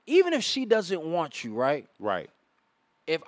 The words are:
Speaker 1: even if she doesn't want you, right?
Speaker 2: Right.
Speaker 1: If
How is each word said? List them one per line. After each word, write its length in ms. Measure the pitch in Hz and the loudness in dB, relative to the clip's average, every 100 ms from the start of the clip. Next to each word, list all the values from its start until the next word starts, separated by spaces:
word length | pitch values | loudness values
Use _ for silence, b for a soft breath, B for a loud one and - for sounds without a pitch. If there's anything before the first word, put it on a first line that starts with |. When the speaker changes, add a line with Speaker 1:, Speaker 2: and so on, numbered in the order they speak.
| - | 2
Speaker 1:
even 260 | 349 349 | 2 4
if 100 | 294 | 0
she 200 | - 269 | 0 -2
doesn't 380 | 233 220 180 180 | 2 2 2 -4
want 400 | 160 175 156 - | 0 -2 -2 -6
you, 80 | 117 | -6
right? 320 | 110 135 147 92 - | 0 2 0 -4 -6
Speaker 2:
Right. 320 | 101 90 - _ _ _ _ _ _ _ - | -2 -2 -4 _ _ _ _ _ _ _ -4
Speaker 1:
If 160 | 160 | -4